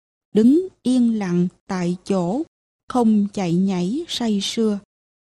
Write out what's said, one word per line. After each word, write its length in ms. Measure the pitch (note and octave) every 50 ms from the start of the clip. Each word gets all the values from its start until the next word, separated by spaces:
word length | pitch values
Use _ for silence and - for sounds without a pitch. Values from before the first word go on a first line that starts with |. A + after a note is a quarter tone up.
| _ _ _ _ _ _ _
đứng 340 | G3+ A3 A#3+ C#4+ E4+ F#4+ F#4 - _
yên 360 | _ A#3+ B3+ B3+ A#3+ A#3 A3+ G#3+
lặng 300 | G3+ F3+ F3 F3 F3 F3+ - _ _
tại 300 | - G3 F#3 F3 F3 F3+ F3+ -
chỗ, 380 | - G3+ F#3+ F3 E3+ G3+ C#4 E4 - _ _ _ _ _ _ _ _
không 380 | - B3 A#3+ A3 A3 G#3 G3+ G3+
chạy 220 | - - F#3+ E3+ E3
nhảy 500 | F3+ F#3+ G3 F#3+ F3+ F3 F3+ A#3+ D#4 F4 -
say 320 | - - - A3+ G#3+ G3
sưa." 360 | G3+ - - A3+ A3+ G#3+ G#3 G3 - _ _ _ _ _ _ _ _